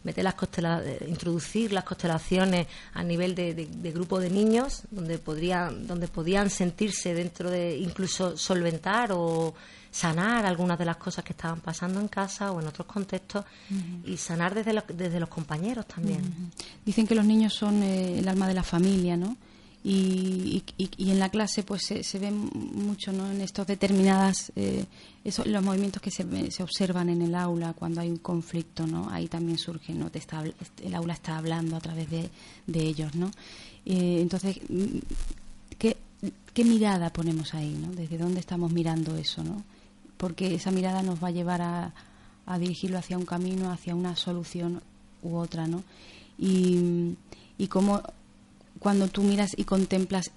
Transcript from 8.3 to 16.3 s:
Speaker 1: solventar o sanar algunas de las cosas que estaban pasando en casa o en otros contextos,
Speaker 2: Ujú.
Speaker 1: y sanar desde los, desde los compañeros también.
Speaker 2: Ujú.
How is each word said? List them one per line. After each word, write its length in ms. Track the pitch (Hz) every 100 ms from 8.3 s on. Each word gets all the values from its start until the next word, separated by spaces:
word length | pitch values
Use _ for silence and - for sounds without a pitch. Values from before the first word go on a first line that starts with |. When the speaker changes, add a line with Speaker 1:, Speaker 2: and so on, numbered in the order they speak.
| 160
Speaker 1:
solventar 760 | - 185 170 165 185 214 240
o 400 | 180 170 165 165 156 - - -
sanar 540 | - 170 160 202 240 208
algunas 320 | 170 180 170
de 80 | 170
las 120 | 165
cosas 260 | - -
que 100 | -
estaban 260 | - 165 165
pasando 380 | - 165 180 190
en 80 | 208
casa 440 | 196 196 - 202
o 80 | 180
en 80 | 156
otros 200 | 151 175
contextos, 580 | - 196 185 - 202 202 - -
Speaker 2:
Ujú. 420 | 196 175 180 170
Speaker 1:
y 60 | 180
sanar 360 | - 170 175 202
desde 180 | 220
los, 100 | 214 208
desde 320 | 170 180 170
los 100 | 165
compañeros 560 | - 160 151 190 247 208
también. 340 | - 202 185
Speaker 2:
Ujú. 440 | 185